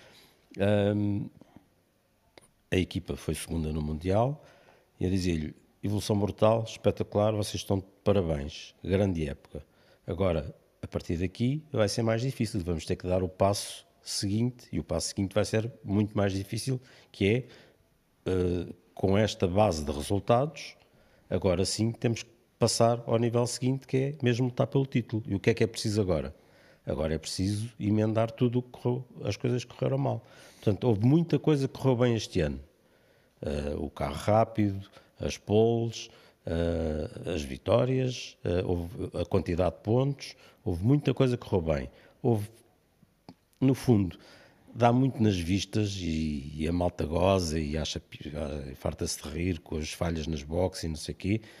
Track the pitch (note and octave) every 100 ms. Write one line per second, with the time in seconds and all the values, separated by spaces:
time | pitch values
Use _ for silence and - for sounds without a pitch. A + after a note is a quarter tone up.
0 | - - - _ _ - G2 G#2 G2+ G#2
1 | G2+ G2+ - - - - _ _ _ _
2 | _ _ _ - _ _ - F#2 F2 F#2+
3 | - C#2+ - D#2+ - D#2+ D#2 D#2+ D2+ D#2
4 | F2+ G2+ B2+ D3+ - - _ _ _ -
5 | F#2 F#2+ F2+ D#2+ D#2 - _ _ G2+ G2+
6 | - G#2 G2+ - A2 A2+ A2+ - G#2 -
7 | G#2 G2 G#2+ G#2+ G2+ F#2+ - G2 - _
8 | - G2 E2+ D2+ C#2+ - - - E2+ F#2+
9 | G2+ E2 D2 C2+ - D2+ - _ _ _
10 | - E2 F#2+ D#2+ - - _ _ - F2
11 | - E2+ F#2 - A#2+ D3+ - A2 G#2 A#2+
12 | A2+ A2+ C3 - A2 G#2+ E2+ E2+ - F2+
13 | F2+ F#2 F2+ - G2 G#2 - - - _
14 | - - G2+ G#2+ B2 B2 - E2 D2+ E2
15 | - - G2 G#2 G2 A2 A#2 - - G2
16 | G#2 G#2 G2+ G2 G2 A2+ - B2+ - -
17 | - - G2 A#2+ - - - _ _ _
18 | _ _ F2 F#2 F2+ F2 - - _ -
19 | G2 G2 G#2+ - F#2 F#2+ G#2+ D#2 D2+ D2
20 | - G2 - A#2+ D3+ - - - _ _
21 | _ _ - F2+ F#2+ F2 F#2 - A2 A2+
22 | B2 A2 - _ _ - A#2 - A#2 A#2
23 | B2+ A#2 A#2 A#2+ A#2+ - B2+ C3+ - C3
24 | C3+ D3+ B2 A#2 B2+ B2 C3 C#3 C3+ B2
25 | A2 A2 - G2 - A2 A2 - A2+ G#2
26 | F#2 D#2 C#2 - _ _ - _ - D2+
27 | D#2 D#2 - - F#2+ G#2 A#2 - G#2 G#2+
28 | A2 A2 A2+ - B2 B2 B2 - B2 B2+
29 | - - - G#2 B2 B2 - - C3 C3+
30 | C3+ A#2 - - - - - F#2+ B2 G2+
31 | A#2+ D#3+ E3 C#3+ - D3 C3+ - C3+ A#2+
32 | B2 A2+ - F#2 D2 C#2 - _ _ _
33 | _ _ _ - - D2 C#2+ D#2+ D2 -
34 | D2 D2+ - G#2+ A2+ - G#2 G2 G2 -
35 | _ - D2+ - - G#2 A2+ A#2 A#2 -
36 | - - - _ - E2+ E2+ E2 D#2+ D#2
37 | - - E2+ E2+ C#2 C2 - A2+ B2+ C3
38 | B2+ B2 - - - F2 F#2+ F2 E2+ E2+
39 | F2+ E2+ F2 G2 F2 E2+ F2 - G#2 A#2+
40 | C#3 C3+ - - - _ G#2+ F2 G#2+ C#3+
41 | C#3 B2+ C3 A#2+ - G2 D#2+ D2 C2 -
42 | - _ B2 A2 G#2 - _ _ _ _
43 | _ _ - - _ - C3 C3 - G#2+
44 | F2+ - - - - _ - A#2 A#2+ B2+
45 | C3+ A2+ G#2+ F#2 E2 G2 - G#2+ G#2 G2
46 | E2+ D#2+ D#2 D2 C#2 D2+ D#2 F2 F2 -
47 | D#2+ E2+ F#2 F#2+ E2+ D#2+ D2 D#2 D2+ E2+
48 | - - D2 D2+ D2 D2 C2+ C2+ E2 D2+
49 | E2+ - - D#2 F2+ E2+ - D#2+ D#2 -
50 | E2+ E2 D2+ D#2 D2 E2+ F#2 - E2 D#2
51 | - D2 F#2 G#2+ - -